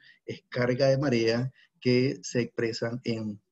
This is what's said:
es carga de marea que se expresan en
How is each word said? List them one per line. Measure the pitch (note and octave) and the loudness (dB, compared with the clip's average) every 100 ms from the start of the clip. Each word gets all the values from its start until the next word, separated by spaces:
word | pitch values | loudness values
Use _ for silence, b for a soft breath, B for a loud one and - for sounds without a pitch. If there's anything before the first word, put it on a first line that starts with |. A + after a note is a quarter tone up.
| b b | b b
es | - - _ | -14 -14 _
carga | B2+ B2 B2+ C3+ | -2 -2 2 2
de | C3+ | 2
marea | D3 A#2+ A2+ A#2 C3 b b _ | 2 2 2 0 -2 b b _
que | B2+ B2 C3 C#3 | 2 4 2 -2
se | - B2+ | -4 -2
expresan | A#2 - A#2 A2 A#2 B2+ | -2 -2 -4 -2 -6 -4
en | A#2+ A2 A2 G#2 _ | -4 -4 -6 -10 _